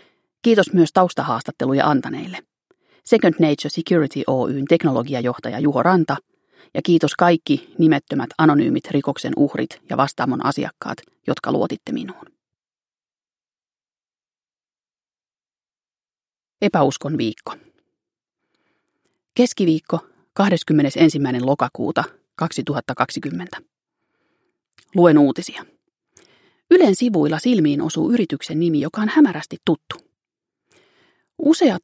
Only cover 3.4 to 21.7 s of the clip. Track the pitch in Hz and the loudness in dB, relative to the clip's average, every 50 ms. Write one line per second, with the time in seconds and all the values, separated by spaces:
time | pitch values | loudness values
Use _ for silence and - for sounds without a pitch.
3.4 | 165 156 147 - - 143 - 170 156 - 180 165 147 131 - 139 - - 135 127 | 2 0 0 -2 -4 -6 -8 -8 -2 0 2 2 2 0 -2 -6 -4 -2 -2 -2
4.4 | 120 - 135 139 135 143 170 170 - 151 131 120 123 143 139 120 123 123 123 - | -2 -2 -4 -4 -4 -4 -4 -2 -2 -2 0 -2 -2 -4 -4 -4 -4 -4 -4 -6
5.4 | - 117 - 123 139 147 143 123 120 175 185 180 156 - 139 - - _ _ _ | -8 -10 -6 -2 -2 0 0 0 0 2 2 2 0 -2 -4 -6 -8 _ _ _
6.4 | _ _ _ _ _ _ - - - - 170 160 - 143 - - 180 175 175 165 | _ _ _ _ _ _ -10 -6 0 0 2 2 2 0 0 2 2 2 2 2
7.4 | - - 143 - - - - - 170 156 151 143 - - 143 143 120 - - - | 0 -2 -4 -4 -4 -6 -2 2 2 2 2 2 -2 -6 -8 -8 -8 -6 -2 0
8.4 | 160 151 143 143 170 - - - - - - 143 - 143 143 - - - - - | 2 2 4 2 2 0 -2 -4 -4 -4 -4 -4 -4 -4 -6 -6 -8 -6 -2 0
9.4 | 143 139 - 151 127 - - - _ - 123 127 135 135 - - 123 127 - - | -2 -2 -2 -4 -8 -8 -10 -14 _ -6 -2 -2 -2 -2 -2 -4 -4 -4 -4 -2
10.4 | - 131 - - - - - _ - - - - - _ _ _ _ - 135 - | -4 -4 -4 -4 -6 -8 -10 _ -12 -12 -12 -12 -14 _ _ _ _ -6 -6 -4
11.4 | - - 139 - - - - - _ - - - - 190 - - - - _ _ | -4 -4 -2 -2 -2 -4 -6 -10 _ -10 -8 -8 -10 -12 -16 -20 -20 -20 _ _
12.4 | _ _ _ _ _ _ _ _ _ _ _ _ _ _ _ _ _ _ _ _ | _ _ _ _ _ _ _ _ _ _ _ _ _ _ _ _ _ _ _ _
13.4 | _ _ _ _ _ _ _ _ _ _ _ _ _ _ _ _ _ _ _ _ | _ _ _ _ _ _ _ _ _ _ _ _ _ _ _ _ _ _ _ _
14.4 | _ _ _ _ _ _ _ _ _ _ _ _ _ _ _ _ _ _ _ _ | _ _ _ _ _ _ _ _ _ _ _ _ _ _ _ _ _ _ _ _
15.4 | _ _ _ _ _ _ _ _ _ _ _ _ _ _ _ _ _ _ _ _ | _ _ _ _ _ _ _ _ _ _ _ _ _ _ _ _ _ _ _ _
16.4 | _ _ _ _ 208 202 - 170 143 139 - - - 139 160 143 120 110 107 - | _ _ _ _ -2 0 2 2 2 2 0 -4 -6 -6 -4 -2 -4 -4 -6 -8
17.4 | _ - - - _ _ _ _ _ _ _ _ _ _ _ _ _ _ _ _ | _ -16 -16 -16 _ _ _ _ _ _ _ _ _ _ _ _ _ _ _ _
18.4 | _ _ _ _ _ _ _ _ _ _ _ _ _ _ _ _ _ _ _ - | _ _ _ _ _ _ _ _ _ _ _ _ _ _ _ _ _ _ _ 0
19.4 | 247 240 - - 196 170 160 156 - - 170 165 - _ _ _ _ _ _ - | 0 2 0 0 0 2 0 0 -2 -4 -4 -4 -6 _ _ _ _ _ _ 0
20.4 | 196 202 180 160 - - 156 147 143 135 - - 165 156 - 147 139 127 127 120 | 0 2 0 0 0 0 2 2 2 2 2 4 4 4 4 2 -2 -2 -2 -2
21.4 | 123 131 143 - 123 123 | 0 0 0 0 -2 -2